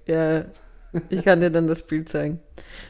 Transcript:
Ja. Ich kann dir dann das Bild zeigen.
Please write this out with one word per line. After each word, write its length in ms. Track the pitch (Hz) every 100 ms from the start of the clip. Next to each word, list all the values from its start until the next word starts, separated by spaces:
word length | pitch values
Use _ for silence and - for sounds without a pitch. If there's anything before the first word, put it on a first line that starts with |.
| -
Ja. 380 | 160 160 160 - - - - - 170 -
Ich 140 | 185
kann 160 | 196 175
dir 100 | 175
dann 160 | 165 160
das 160 | 165
Bild 240 | - 156 160
zeigen. 300 | 151 147 170 - - - -